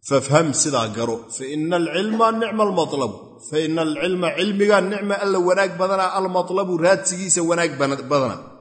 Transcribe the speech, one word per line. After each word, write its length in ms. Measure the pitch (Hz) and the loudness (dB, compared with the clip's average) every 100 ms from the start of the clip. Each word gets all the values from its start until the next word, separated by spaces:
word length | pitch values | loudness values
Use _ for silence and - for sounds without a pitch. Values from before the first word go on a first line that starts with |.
| - | 0
Fafham, 420 | 139 123 147 165 | 0 4 4 4
sidaa 340 | 135 156 131 113 104 | 0 0 0 -2 -2
garo. 200 | 117 113 - - | -4 -4 -8 -12
Fa 80 | |
ina 320 | 135 151 156 175 | -8 -4 -2 0
alcilma 500 | 165 160 208 220 226 | 0 -2 -2 2 2
nicma 320 | 226 226 220 | 2 -4 0
almatlabu. 540 | 214 185 151 147 123 95 - - - | 0 0 0 -2 -4 -6 -18 -20 -6
Fa 60 | 151 | -2
ina 240 | 160 160 | 0 0
alcilma, 460 | 160 151 170 180 170 147 | -2 -2 -2 0 -2 -2
cilmiga, 400 | 196 196 202 202 | -2 2 4 4
nicma 340 | 185 202 202 | 2 -4 -2
alla 240 | 196 202 190 | -2 0 2
wanaag 340 | 180 185 190 170 | 2 2 2 0
badana, 280 | 185 190 185 | 0 0 0
almatlabu, 580 | 185 190 180 175 185 190 175 | 0 0 -2 0 -2 0 2
raadsigiisa 640 | 170 190 - 180 190 180 | 4 2 0 -6 0 2
wanaag 300 | 165 170 170 139 | 2 2 0 0
bana-, 280 | 139 139 127 | -2 -2 0
badana. 320 | 143 127 87 - - | 0 2 -2 -12 -20